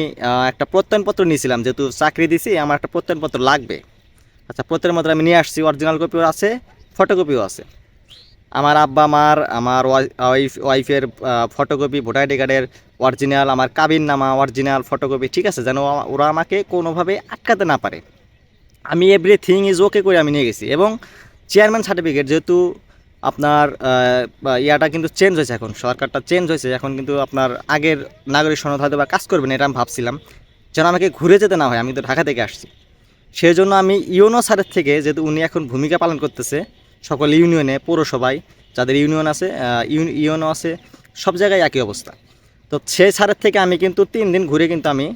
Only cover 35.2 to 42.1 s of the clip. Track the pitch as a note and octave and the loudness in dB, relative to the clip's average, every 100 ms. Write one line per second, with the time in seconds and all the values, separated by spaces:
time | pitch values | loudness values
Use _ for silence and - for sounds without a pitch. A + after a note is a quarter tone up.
35.2 | D#3 D#3 D#3+ E3+ C#3 C3 D3 E3+ E3+ D3+ | -2 -2 -2 -4 -4 -4 -2 0 0 -2
36.2 | D3 - A#2+ C#3+ - _ _ _ - C#3 | -6 -6 -6 -6 -8 _ _ _ -8 -2
37.2 | D3 D#3 E3+ E3 C3+ C3+ - E3 D3 C3 | 2 4 4 2 0 -4 -2 -2 -2 -2
38.2 | B2+ C#3+ - _ _ - B2 C#3+ D3 D#3 | -2 -4 -10 _ _ -4 0 2 2 0
39.2 | D#3 D3+ F#3 C#3 B2 A#2+ A#2 D3+ E3 B2+ | -2 -2 -4 -4 -4 -2 -2 -2 -2 -2
40.2 | D3+ D#3+ D#3 D#3+ E3+ E3+ - - _ - | -2 -2 -4 -4 -6 -8 -14 -20 _ -8
41.2 | - F3+ G3+ F#3+ D#3 C3 G#2+ G2+ - | -4 0 2 2 2 0 -4 -8 -14